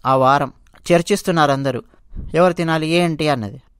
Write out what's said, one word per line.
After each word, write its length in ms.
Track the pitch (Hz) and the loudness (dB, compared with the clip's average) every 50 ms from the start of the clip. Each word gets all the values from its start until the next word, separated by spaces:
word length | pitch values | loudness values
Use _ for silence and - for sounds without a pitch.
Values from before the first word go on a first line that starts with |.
| - | -2
ఆ 100 | 127 135 | 0 2
వారం. 360 | 135 131 127 139 143 143 131 - _ _ _ _ - - - 175 | 4 4 4 4 2 0 -4 -8 _ _ _ _ -12 -2 2 2
చర్చిస్తున్నారు 580 | 175 170 - 208 190 - 196 175 165 151 139 | 2 2 0 -2 -2 -2 -2 0 2 2 2
అందరూ. 300 | 135 135 139 135 123 117 - _ _ _ _ - - - - - - | 2 0 -2 -4 -4 -6 -10 _ _ _ _ -16 -14 -14 -12 -4 0
ఎవరు 200 | 156 180 185 170 | 2 2 2 2
తినాలి 340 | 185 170 160 160 160 156 156 | 0 -2 -2 -2 -2 -2 0
ఏంటి 420 | 165 175 175 170 156 147 156 151 | 0 0 0 0 -2 -2 -2 -2
అన్నది. 320 | 143 123 107 98 117 131 _ _ _ | -2 -2 -4 -8 -10 -14 _ _ _